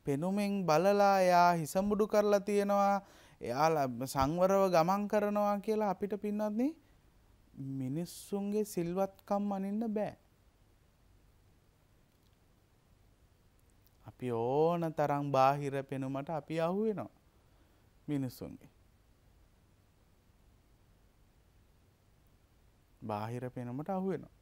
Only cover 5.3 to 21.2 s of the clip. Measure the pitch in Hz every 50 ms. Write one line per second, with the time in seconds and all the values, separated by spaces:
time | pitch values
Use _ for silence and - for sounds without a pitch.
5.3 | 208 208 208 208 202 202 196 - 214 214 214 208 180 - - 196 214 202 - 208
6.3 | 208 208 214 214 214 214 247 285 320 - _ _ _ _ _ _ _ _ _ _
7.3 | _ _ _ _ _ - 139 135 135 135 131 127 135 160 175 170 - - - -
8.3 | - 202 202 202 202 214 214 202 - - 170 170 175 185 196 190 190 - _ -
9.3 | 208 202 202 202 202 196 190 196 202 214 233 233 208 214 208 156 - - _ _
10.3 | _ _ _ _ _ _ _ _ _ _ _ _ _ _ _ _ _ _ _ _
11.3 | _ _ _ _ _ _ _ _ _ _ _ _ _ _ _ _ _ _ _ _
12.3 | _ _ _ _ _ _ _ _ _ _ _ _ _ _ _ _ _ _ _ _
13.3 | _ _ _ _ _ _ _ _ _ _ _ _ _ _ _ 110 - _ 131 123
14.3 | 120 113 113 120 131 147 156 165 175 175 170 160 151 - 151 143 143 143 143 143
15.3 | 139 131 131 135 143 143 143 139 131 139 135 - 139 131 135 131 135 135 139 139
16.3 | 170 151 - - 156 160 160 165 185 196 214 220 208 170 113 101 _ _ _ _
17.3 | _ _ _ _ _ _ _ _ _ _ _ _ _ _ _ - 147 139 135 127
18.3 | - - - 82 - - - - _ _ _ _ _ _ _ _ _ _ _ _
19.3 | _ _ _ _ _ _ _ _ _ _ _ _ _ _ _ _ _ _ _ _
20.3 | _ _ _ - _ _ _ _ _ _ _ _ _ _ _ _ _ _